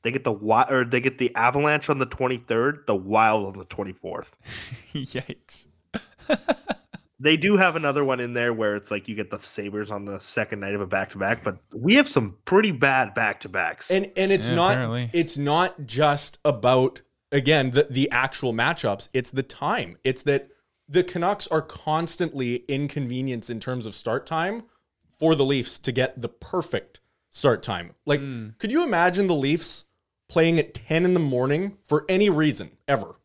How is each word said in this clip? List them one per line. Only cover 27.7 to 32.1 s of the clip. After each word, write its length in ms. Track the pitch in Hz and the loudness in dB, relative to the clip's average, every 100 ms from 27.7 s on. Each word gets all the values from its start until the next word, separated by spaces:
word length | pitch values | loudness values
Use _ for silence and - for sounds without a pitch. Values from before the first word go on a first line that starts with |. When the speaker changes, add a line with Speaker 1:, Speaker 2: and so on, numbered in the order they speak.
| 92 87 _ | -6 -8 _
Speaker 3:
Like, 160 | - 143 | -2 0
Speaker 2:
Mm. 380 | 139 123 107 - | 0 -8 -10 -8
Speaker 3:
could 140 | 208 | -2
you 100 | 285 | 0
imagine 460 | 339 175 180 180 196 | 2 4 2 2 2
the 80 | 156 | 2
Leafs 480 | 135 165 - - - _ _ _ _ | 2 0 -2 -6 -10 _ _ _ _
playing 300 | 175 165 165 | 2 4 4
at 160 | - | 0
ten 300 | - - 160 | -8 -2 2
in 100 | 180 | 4
the 60 | 180 | 4
morning 580 | 147 127 131 151 196 196 | 2 2 2 0 -2 -8
for 200 | - 151 | -2 0
any 220 | 147 | 2